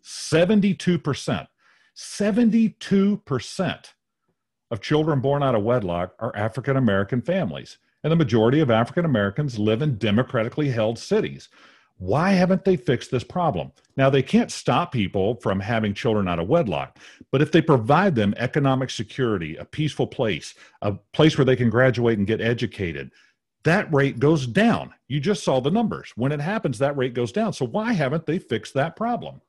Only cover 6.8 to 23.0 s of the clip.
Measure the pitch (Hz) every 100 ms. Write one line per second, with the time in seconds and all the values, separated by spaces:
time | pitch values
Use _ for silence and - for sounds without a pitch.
6.8 | 120 98 98 127 - 185 123 71 - -
7.8 | _ _ 151 165 135 113 110 147 143 113
8.8 | 117 - 170 117 101 120 147 107 107 113
9.8 | 151 113 113 104 127 120 113 - 147 117
10.8 | 110 117 - 214 151 135 - _ - _
11.8 | _ _ 90 127 185 190 180 185 190 185
12.8 | - 120 - 127 - 180 170 92 - _
13.8 | _ - 135 139 131 214 - - - 127
14.8 | 175 127 95 101 95 120 117 98 98 117
15.8 | 107 101 123 107 92 85 87 170 131 73
16.8 | 67 _ - - - 135 151 170 - 135
17.8 | 110 147 202 123 101 - 117 156 139 131
18.8 | 127 - 107 - 123 101 80 78 - -
19.8 | 151 - 127 - 117 85 - - - _
20.8 | 104 101 _ - 156 151 127 127 120 110
21.8 | 131 120 120 110 98 110 113 117 117 -
22.8 | 90 71